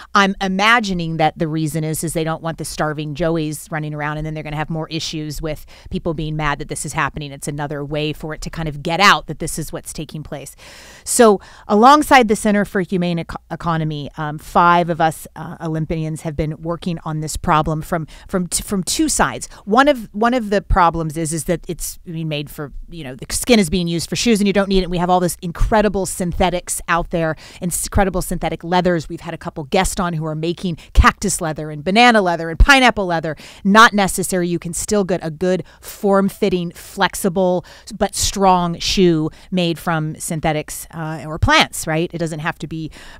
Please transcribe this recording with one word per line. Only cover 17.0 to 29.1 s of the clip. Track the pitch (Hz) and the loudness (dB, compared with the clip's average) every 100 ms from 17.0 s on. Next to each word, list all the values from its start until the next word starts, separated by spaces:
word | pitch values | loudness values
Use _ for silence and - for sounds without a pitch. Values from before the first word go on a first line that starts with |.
on | 160 156 | -6 -6
this | 156 - | -6 -4
problem | - 156 156 156 | 2 2 2 -2
from, | - 170 151 - - | -2 -4 -6 -14 -4
from, | 190 175 | -4 -2
t-, | - | -4
from | - 202 | -2 -4
two | - - 311 | -2 0 0
sides. | - 143 117 - - | 2 0 -2 -12 -10
One | - 240 285 | 0 4 4
of, | 254 208 | 2 -2
one | 208 240 | -2 0
of | 254 208 | 0 0
the | 202 | 0
problems | - 196 170 165 160 156 | 2 4 4 2 -4 -4
is, | 151 | -4
is | 160 - | -4 -2
that | 165 - | -4 -4
it's | 156 - - | -10 -10 -12
being | 185 160 156 | -12 -8 -6
made | 147 143 | -6 -8
for, | - 143 - - | -10 -12 -12 -14
you | 170 | -14
know, | 131 135 | -14 -12
the | - | -8
skin | - - 220 | -4 4 4
is | 160 | 4
being | 185 170 | 0 0
used | 170 - | -2 -4
for | |
shoes | 165 233 208 | -2 2 4
and | 202 | 4
you | |
don't | 196 196 | 2 2
need | 190 | 0
it. | |
And | 175 | 0
we | 175 | -2
have | 175 | 2
all | 180 | 2
this | 175 - | 2 -4
incredible | 175 - - 220 214 196 185 | -6 -2 2 4 2 0 -4
synthetics | - 175 - 180 175 - - - | -4 -4 0 0 0 -6 -6 0
out | 170 170 | 0 0
there | 170 160 156 - - | -2 -2 -4 -12 -8
and | 175 | -6
s-, | - - | -6 -2
incredible | 208 190 180 | 0 2 0
synthetic | - 175 160 165 | -4 -4 -4 -4
leathers. | 165 180 180 170 | 0 2 2 0
We've | - | -2